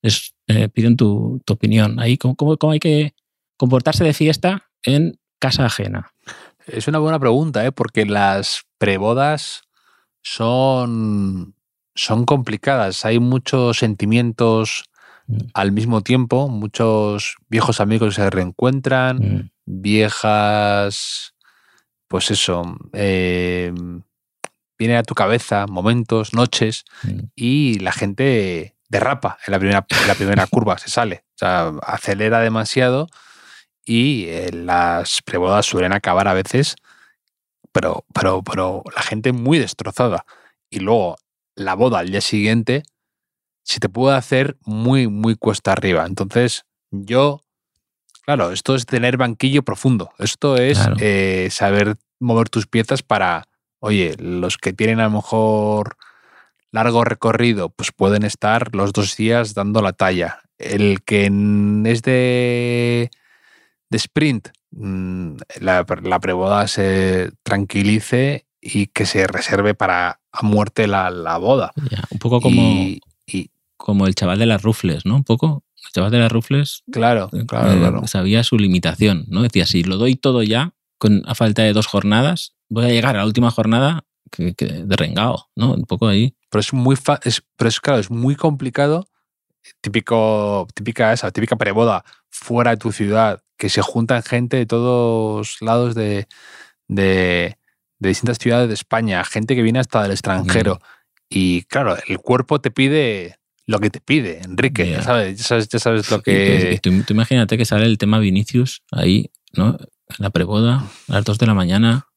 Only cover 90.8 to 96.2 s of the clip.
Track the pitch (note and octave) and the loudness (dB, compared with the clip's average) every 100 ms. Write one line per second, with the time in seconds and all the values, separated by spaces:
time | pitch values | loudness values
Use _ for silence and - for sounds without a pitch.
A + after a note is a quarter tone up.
90.8 | G#2 A2 A2+ A2 - - G#2+ A2+ G#2+ G2+ | -10 0 0 0 -2 -4 -2 -2 0 0
91.8 | A#2 F#2+ - _ _ - - A#2+ A#2 A2+ | 0 0 -6 _ _ -20 -4 0 2 0
92.8 | A2+ G2 G2+ G#2+ A2 F#2 _ _ G2 - | -2 -4 0 2 2 0 _ _ -2 -2
93.8 | G2 A#2 A2+ B2 - A#2+ B2 C3 A#2 A#2 | -2 -2 0 0 0 -2 0 -2 0 0
94.8 | A#2+ B2 A#2 A2+ A2 G#2+ G#2+ - A2 A#2 | 2 2 2 0 -2 -4 -6 -8 0 2
95.8 | B2 A2+ G#2+ G#2 | 2 0 -2 -2